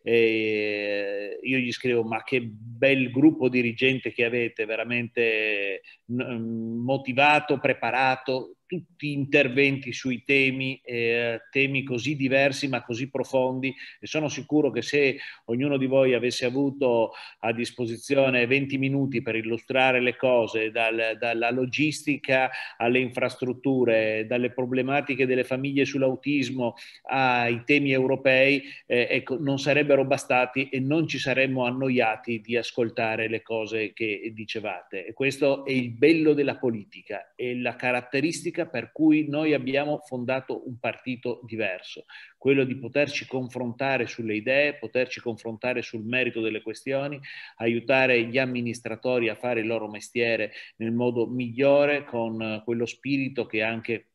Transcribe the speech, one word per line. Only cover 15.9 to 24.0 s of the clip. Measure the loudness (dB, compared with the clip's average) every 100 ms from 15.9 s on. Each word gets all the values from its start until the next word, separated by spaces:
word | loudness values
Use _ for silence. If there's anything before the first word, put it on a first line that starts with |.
| 4 4
avesse | 4 0 -2 -2
avuto | 0 -2 0 2 2 2 -4 -18 -6
a | -2
disposizione | -2 -4 -4 -6 -6 0 4 4 4 2
venti | 2 0 -2
minuti | 0 0 0 -2
per | -2 -4
illustrare | -4 -6 -2 2 4 4
le | 0 0
cose, | 2 4 2 0 -2
dal, | 0 0 0 -2 -2
dalla | -2 0 0
logistica | 0 -2 0 -2 -2 -4 -4 0 2 2 -4 -12 -2
alle | 2 2
infrastrutture, | 0 -2 -4 -2 -6 -2 0 2 4 4